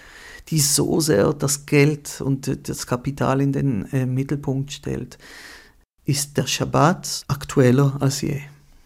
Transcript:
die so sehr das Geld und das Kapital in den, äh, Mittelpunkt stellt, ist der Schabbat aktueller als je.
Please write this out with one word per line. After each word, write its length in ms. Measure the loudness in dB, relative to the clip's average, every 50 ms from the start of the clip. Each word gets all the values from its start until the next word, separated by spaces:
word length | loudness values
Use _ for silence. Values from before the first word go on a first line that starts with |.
| -20 -20 -20 -20 -20 -20 -20 -18 -8 -4
die 120 | 0 0
so 400 | 2 2 2 2 2 2 2 0
sehr 340 | 2 2 4 4 4 2 2
das 320 | 0 -2 -2 -2 -2 -4
Geld 560 | 0 4 4 6 4 4 -2 -6 -12 -10 -6 -2
und 460 | -2 -2 -2 -2 -4 -6 -6 -6 -10
das 160 | -10 -8 -6
Kapital 560 | -4 -4 -4 -4 -6 -4 -2 0 0 2 2 2
in 100 | 0 0
den, 400 | 0 0 0 0 -2 -4 -2 -2
äh, 140 | -2 -2
Mittelpunkt 680 | 0 -2 -2 -2 -2 -4 -6 -4 -4 -2 -2 -4 -6 -8
stellt, 460 | -10 -6 -6 -6 -6 -6 -10 -16 -20 -20 -20 -20 -20 -20 -20 -20 -20 -20 -20 _ _ _ _ _ _ -4
ist 320 | -2 -2 -2 -2 -4 -4 -4
der 80 | -4
Schabbat 800 | -2 -2 -4 -4 0 2 4 4 4 2 0 -4 -8 -10 -8 -4 -4
aktueller 720 | -6 -6 -4 -2 2 4 6 6 6 6 4 2 2 2
als 220 | 0 0 0 0 -4
je. 180 | -4 -4 -4 -8 -12 -20 -20 _ _ -20 -20 _